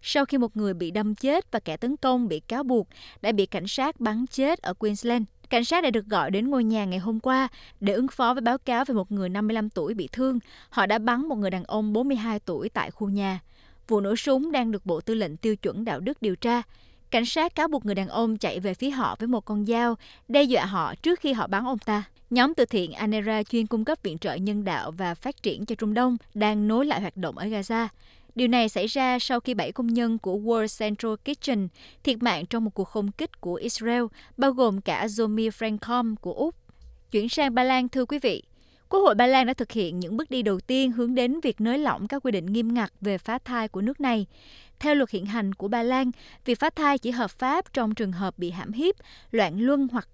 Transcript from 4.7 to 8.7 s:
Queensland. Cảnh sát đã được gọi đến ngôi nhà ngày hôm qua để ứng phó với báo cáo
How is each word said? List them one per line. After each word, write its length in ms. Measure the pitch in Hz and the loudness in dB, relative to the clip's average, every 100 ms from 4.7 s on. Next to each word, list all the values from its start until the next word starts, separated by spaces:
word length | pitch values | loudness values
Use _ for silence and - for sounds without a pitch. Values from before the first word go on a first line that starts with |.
Queensland. 500 | - 214 208 240 240 208 _ - | -2 -2 0 0 0 0 _ -2
Cảnh 140 | 240 | 0
sát 200 | 240 339 | 2 2
đã 60 | 320 | 2
được 160 | 220 208 | 0 0
gọi 240 | 202 147 | 0 2
đến 200 | 196 247 | 0 0
ngôi 140 | 277 | 2
nhà 200 | 220 220 | 2 0
ngày 140 | 202 180 | -2 -2
hôm 220 | 190 220 | -2 -2
qua 280 | 262 262 262 - - - | 2 2 0 -4 -20 -4
để 120 | 202 | 0
ứng 160 | 202 262 | 2 0
phó 260 | - 240 | 2 2
với 60 | 254 | 2
báo 180 | 240 262 | 0 0
cáo 260 | - | 0